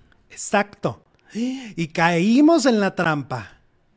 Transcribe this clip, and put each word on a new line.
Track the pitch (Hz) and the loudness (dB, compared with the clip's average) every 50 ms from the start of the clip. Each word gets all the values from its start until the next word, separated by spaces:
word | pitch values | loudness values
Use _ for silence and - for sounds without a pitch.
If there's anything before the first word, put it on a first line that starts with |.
| _ _ _ _ _ _ | _ _ _ _ _ _
Exacto. | - - - - - 202 202 202 - - - 151 113 - _ _ _ _ _ _ - | -16 -14 -8 -4 -2 -2 -2 -4 -8 -8 -8 -8 -8 -8 _ _ _ _ _ _ -10
Y | 208 240 254 262 269 254 220 175 165 170 | -8 -6 -6 -8 -10 -12 -12 -10 -8 -8
caímos | 147 - 175 165 170 175 170 180 214 233 269 294 311 339 320 226 | -6 -2 0 0 2 2 2 2 2 4 4 6 6 4 4 2
en | 269 233 214 | 2 2 2
la | 196 190 - | 0 -2 -2
trampa. | - 175 165 156 147 131 - 131 120 101 - - _ _ _ _ _ _ _ _ | -2 -2 -2 -2 -4 -6 -8 -10 -12 -12 -14 -20 _ _ _ _ _ _ _ _